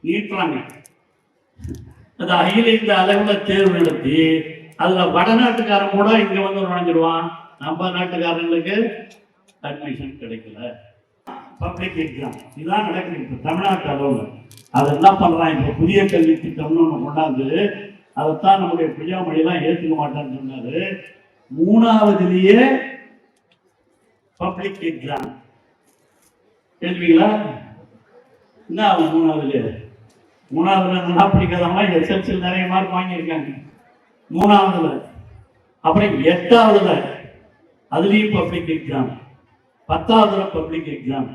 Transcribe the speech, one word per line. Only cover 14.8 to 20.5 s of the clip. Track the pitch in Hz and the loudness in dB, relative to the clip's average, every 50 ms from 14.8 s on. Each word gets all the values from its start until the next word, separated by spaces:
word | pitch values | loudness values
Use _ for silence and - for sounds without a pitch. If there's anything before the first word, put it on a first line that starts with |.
| - 143 147 | 0 2 0
என்ன | - 160 190 196 196 | 6 6 6 8 8
பண்றான், | 185 175 165 160 170 160 156 | 4 2 2 2 0 0 0
இப்ப | 131 127 - - - | 0 -2 -4 0 0
புதிய | 160 175 196 202 196 196 | 0 2 4 2 2 2
கல்வி | 190 175 160 160 160 156 | 2 2 4 4 2 0
திட்டம்னு | - 147 131 151 151 151 160 170 165 | -2 -10 -8 -8 -4 -2 2 2 2
ஒண்ணு | 160 147 127 120 | 2 0 -4 -6
கொண்டாந்து, | - 147 156 156 147 131 127 135 135 156 175 202 202 196 - - - - - _ _ _ - | -6 -2 -2 -2 -2 -2 -4 -4 -2 -2 -2 -2 -2 -4 -8 -16 -18 -20 -20 _ _ _ -4
அதைத்தான் | - 156 156 - - 190 196 196 185 | -4 -4 -4 0 2 4 4 4 2
நம்முடைய | 170 170 165 160 147 131 | -2 -2 -2 -2 -4 -4
பொய்யாமொழியெல்லாம் | 147 151 165 185 185 180 160 151 156 160 165 180 160 147 156 | -8 -8 -8 -6 -6 -6 -4 -2 0 0 0 0 -2 -2 -2
ஏத்துக்க | 175 - 165 160 160 151 | -2 -2 -2 -4 -2 -2
மாட்டான்னு | 147 139 131 147 143 131 127 131 | -4 -6 -6 -8 -10 -10 -10 -10
சொன்னாரு. | 131 131 | -10 -12